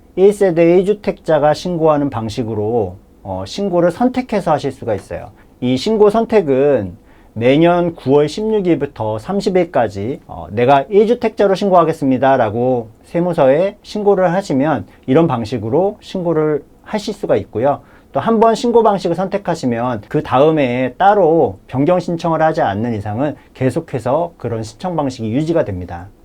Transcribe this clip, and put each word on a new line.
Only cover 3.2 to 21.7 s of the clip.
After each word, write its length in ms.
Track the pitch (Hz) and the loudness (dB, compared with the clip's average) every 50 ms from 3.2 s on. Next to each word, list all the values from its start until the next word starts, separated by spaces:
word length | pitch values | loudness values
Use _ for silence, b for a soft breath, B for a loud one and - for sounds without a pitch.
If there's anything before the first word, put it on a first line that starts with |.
| - | -12
어, 220 | 101 92 92 95 | -10 -8 -8 -8
신고를 440 | 98 - - 202 202 175 175 170 175 | -8 -8 -6 -4 -2 0 2 2 2
선택해서 640 | 165 - 240 254 254 254 254 - 226 202 - 175 156 | 2 2 0 0 0 -2 -6 -4 -4 -4 -2 0 -2
하실 180 | 139 - 139 | -2 -2 -4
수가 240 | - - - 113 107 | -8 -6 -6 -4 -4
있어요. 360 | 92 - - 87 82 - - - b b b b - - | -4 -6 -8 -12 -12 -12 -14 -20 b b b b -6 -4
이 160 | 123 131 127 | -2 -2 0
신고 320 | - 208 220 214 208 208 | 0 0 2 4 4 4
선택은 800 | 208 226 226 - 233 214 180 143 135 127 139 147 139 117 101 90 87 - b b b b b b b | 4 2 0 2 2 2 2 2 2 2 2 2 2 0 0 -4 -10 -14 b b b b b b b
매년 600 | 110 113 123 139 151 165 170 175 175 175 175 170 | -2 2 2 4 4 4 4 4 2 0 -2 -4
구월 340 | - - 131 139 147 147 151 | -6 -2 2 2 2 2 2
십육 380 | 151 - 214 220 220 214 190 | -2 -4 -4 -2 -2 0 0
일부터 520 | 175 165 139 143 139 - - 113 110 107 110 | 0 0 0 -2 -6 -6 -6 -6 -6 -6 -6
삼십 380 | 110 - 190 202 196 214 185 | -6 -6 -4 -4 -2 0 0
일까지, 640 | 185 175 170 - 143 120 104 98 98 98 117 147 170 - | 0 0 0 0 0 0 0 -2 -6 -6 -6 -8 -10 -12
어, 220 | - - 85 82 80 | -16 -16 -14 -14 -8
"내가 340 | 98 107 123 123 143 139 135 175 | -4 0 4 4 4 4 2 2
일 160 | 214 196 220 | 2 4 4
주택자로 480 | 208 240 - - 220 226 - 214 196 190 | 4 2 0 -2 -4 -2 0 2 2 2
신고하겠습니다."라고 1300 | 180 208 202 185 180 165 156 156 - 147 135 131 120 131 131 135 131 120 107 101 117 120 127 131 120 113 107 - _ _ | 2 0 2 4 4 4 4 0 -2 0 0 0 2 2 2 2 2 2 0 -2 -2 -2 0 -2 -2 -4 -8 -14 _ _
세무서에 720 | - - 170 170 180 165 165 143 131 135 156 185 202 - - | -8 -4 -4 -2 -2 0 2 2 4 4 2 2 -2 -4 -8
신고를 500 | - - - 214 208 202 202 185 185 180 170 | -14 -12 -8 -4 0 2 2 2 2 0 0
하시면 520 | 196 196 - 156 131 139 156 151 117 98 b b b b | 0 -2 -2 -2 0 0 0 -2 -2 -4 b b b b
이런 200 | b 131 156 170 | b 2 2 2
방식으로 720 | 156 127 117 113 104 131 120 98 113 131 156 185 202 214 - | 2 0 -2 -4 -4 -6 -6 -4 -2 0 0 0 0 -2 -6
신고를 640 | - - - 190 170 175 165 156 151 156 151 139 - _ _ _ _ | -12 -10 -8 -6 -4 -2 0 0 0 0 -2 -4 -6 _ _ _ _
하실 320 | - - 214 208 - 196 | -8 -8 -8 -6 -6 -10
수가 220 | - - 170 147 | -6 -2 0 0
있고요. 440 | 110 90 - - 107 120 143 139 - b b b b b b - | 0 -2 -4 -4 -2 0 0 -2 -2 b b b b b b -6
또 80 | - | -4
한 180 | - 208 226 220 | -2 0 2 4
번 140 | 226 226 226 | 4 2 2
신고 280 | 226 - 240 240 240 226 | 0 0 2 2 4 4
방식을 340 | - 202 185 - 185 170 | 4 2 0 -2 -2 -2
선택하시면 840 | 165 180 185 202 196 - - - - - 127 117 113 120 127 123 107 104 - | -2 -4 -4 -4 -4 -4 -4 -4 -2 -2 -2 -2 -2 -2 -2 -4 -6 -6 -4
그 140 | - 147 - | -4 -4 -2
다음에 720 | - 127 131 143 156 160 156 139 123 120 127 131 123 - - | 0 2 4 4 4 4 2 2 0 0 0 -2 -2 -2 2
따로 640 | 180 196 208 208 185 151 165 165 139 110 92 - _ | 4 4 4 4 4 4 4 4 2 0 -2 -6 _
변경 320 | - | -8